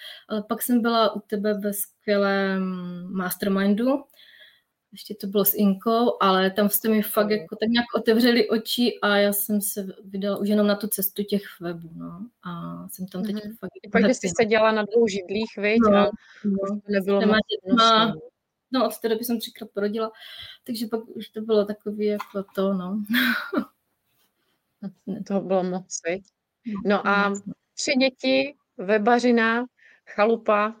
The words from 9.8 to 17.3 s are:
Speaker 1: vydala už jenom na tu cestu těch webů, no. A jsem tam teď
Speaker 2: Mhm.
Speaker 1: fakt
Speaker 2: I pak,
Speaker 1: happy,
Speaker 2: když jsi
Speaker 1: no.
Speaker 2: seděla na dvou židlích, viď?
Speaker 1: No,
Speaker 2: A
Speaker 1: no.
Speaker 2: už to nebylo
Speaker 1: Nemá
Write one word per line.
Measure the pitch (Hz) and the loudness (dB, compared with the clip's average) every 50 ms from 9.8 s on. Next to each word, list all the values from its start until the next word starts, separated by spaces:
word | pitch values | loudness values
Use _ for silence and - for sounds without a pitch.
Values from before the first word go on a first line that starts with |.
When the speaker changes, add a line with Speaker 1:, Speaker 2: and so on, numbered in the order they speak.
| 190 190 - - - | -8 -10 -10 -14 -16
Speaker 1:
vydala | 190 202 190 196 202 196 - | -12 -8 -6 -4 -4 -2 -2
už | 202 202 | 0 2
jenom | 208 208 208 | 2 4 4
na | 208 202 | 2 2
tu | 208 - 208 | 0 -2 -6
cestu | - 202 190 - - - | -4 -4 -6 -6 -4 -6
těch | 208 202 208 196 - - - - | -4 -2 -2 -2 -4 -4 -14 -10
webů, | 175 175 175 165 165 160 165 | -8 -8 -8 -8 -12 -14 -14
no. | 170 170 170 170 180 220 240 _ _ - | -14 -14 -12 -12 -12 -14 -16 _ _ -14
A | 180 175 170 170 170 170 170 175 190 | -12 -12 -10 -10 -12 -12 -12 -14 -14
jsem | - - 185 | -12 -12 -12
tam | 190 - 185 | -10 -8 -6
teď | 220 208 202 | -6 -6 -6
Speaker 2:
Mhm. | 214 208 208 226 | -6 -8 -12 -14
Speaker 1:
fakt | - - 185 - - | -12 -12 -14 -14 -14
Speaker 2:
I | - 202 | -8 -2
pak, | - 226 | 0 2
Speaker 1:
happy, | 208 233 | 4 4
Speaker 2:
když | 247 | 2
jsi | - - | 0 -2
Speaker 1:
no. | 180 170 - | -4 0 0
Speaker 2:
seděla | 226 208 226 214 220 220 | 0 2 4 4 4 4
na | 220 220 | 2 2
dvou | 214 208 220 240 233 208 | 0 2 2 2 2 2
židlích, | 185 202 180 175 196 214 220 - - | 0 -4 -6 -4 -4 -4 -4 -6 -6
viď? | 208 202 208 220 233 | -4 0 2 4 4
Speaker 1:
No, | 226 208 202 202 | 4 6 6 6
Speaker 2:
A | 202 202 220 - _ - - - - | 4 2 0 -6 _ -20 -14 -6 -4
Speaker 1:
no. | 208 196 190 | -2 -2 -2
Speaker 2:
už | 196 196 208 208 - | -2 -4 -6 -6 -4
to | 202 | -2
nebylo | 202 196 185 196 202 196 | -2 -2 0 2 2 2
Speaker 1:
Nemá | 196 208 | 4 4